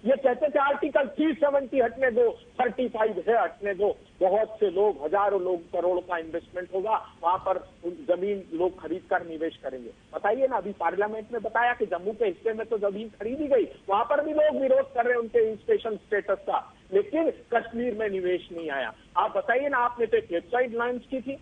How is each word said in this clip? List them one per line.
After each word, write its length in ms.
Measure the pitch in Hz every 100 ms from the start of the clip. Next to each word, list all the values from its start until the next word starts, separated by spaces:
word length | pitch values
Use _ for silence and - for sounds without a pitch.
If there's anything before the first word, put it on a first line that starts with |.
| 208
ये 100 | 269
कहते 340 | 262 247 302
थे 100 | 294
article 480 | 277 277 302 302 269
three 260 | - 311
seventy 460 | 285 285 277 269 269
हटने 320 | 233 233 262
दो, 280 | 226 233 - - -
थर्टी 280 | 247 208 247
फ़ाइव 340 | 220 220 185 202
है 140 | 226
हटने 300 | 175 - 202
दो। 240 | 185 202 156 - -
बहुत 280 | 180 202 220 -
से 100 | 208
लोग, 340 | 175 208 143
हजारों 380 | 151 196 202 196
लोग, 300 | 180 180 -
करोड़ों 300 | 185 170 180
का 160 | 180 175
investment 520 | 165 165 - 180 180 185
होगा, 400 | 202 208 - -
वहां 140 | 170 185
पर 340 | 190 180 - - 170
जमीन 640 | 175 139 175 196 202 180
लोग 280 | 165 180 180
खरीद 220 | 156 180 -
कर 160 | 185 170
निवेश 320 | 160 160 -
करेंगे। 340 | 139 127 117 - -
बताइए 340 | 156 202 226 269
ना, 100 | 240
अभी 140 | 185
parliament 600 | 196 170 180 208 220 214
में 100 | 233
बताया 320 | 214 226 240
कि 120 | 240 208
जम्मू 260 | - 185
के 140 | 214 220
हिस्से 280 | 170 226
में 140 | 220 220
तो 100 | 220
जमीन 320 | 202 196 226
खरीदी 380 | - 214 269 294
गई, 160 | 269 339 - -
वहां 160 | 196 233
पर 200 | 294 302
भी 80 |
लोग 280 | 302 302 277
विरोध 320 | 269 262 269
कर 100 | 240
रहे 100 | 240
हैं 60 | 247
उनके 360 | 226 233 220 214
स्पेशल 400 | - 208 226 208
status 420 | - 208 - 190
का, 320 | - 170 - - -
लेकिन 360 | 190 202 302 320
कश्मीर 680 | - - 233 226 233 247 208
में 140 | 220
निवेश 400 | 190 180 180 -
नहीं 180 | 170 160
आया। 240 | 139 120 - - 175
आप 200 | 214 202
बताइए 320 | 185 226 285
ना, 80 | 269
आपने 280 | 240 233 226
तो 120 | 226
एक 140 | 214
website 420 | 170 175 240 254
launch 300 | 233 240 247 -
की 160 | 262
थी 140 | 240 277